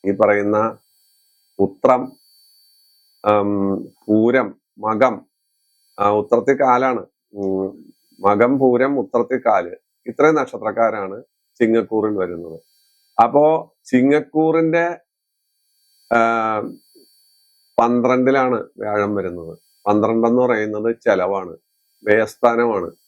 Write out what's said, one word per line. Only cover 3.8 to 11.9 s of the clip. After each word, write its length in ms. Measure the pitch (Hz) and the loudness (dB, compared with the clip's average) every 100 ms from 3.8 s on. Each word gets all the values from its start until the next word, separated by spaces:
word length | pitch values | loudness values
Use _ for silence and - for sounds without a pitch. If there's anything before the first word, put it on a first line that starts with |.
| - _ - | -6 _ 0
പൂരം, 420 | 107 113 131 107 - _ _ | 2 4 2 -2 -10 _ _
മകം, 360 | 107 110 127 104 _ _ _ _ _ _ _ - | -4 0 0 0 _ _ _ _ _ _ _ -2
ആ, 100 | 101 104 | 0 0
ഉത്രത്തിൽ 360 | 104 120 131 135 | 0 -4 -2 0
കാലാണ്, 380 | 135 123 131 117 - _ _ | 2 2 0 -4 -10 _ _
ഉം, 340 | 101 98 95 95 98 - _ _ _ 98 | -8 -4 -4 -6 -10 -20 _ _ _ 0
മകം, 320 | 104 120 135 | 2 2 4
പൂരം, 340 | 131 120 131 143 | 2 2 0 -2
ഉത്രത്തിൽ 380 | - 123 113 131 120 | -2 -4 -2 -2 0
കാല്, 260 | 101 87 - _ _ - | -2 -2 -14 _ _ -16
ഇത്രയും 240 | 117 147 | 0 2
നക്ഷത്രക്കാരാണ് 840 | 156 131 110 107 110 113 107 95 101 - _ _ _ | 2 -4 -6 -6 0 -2 -2 -8 -12 -18 _ _ _
ചിങ്ങക്കൂറിൽ 580 | 113 113 104 | 0 0 0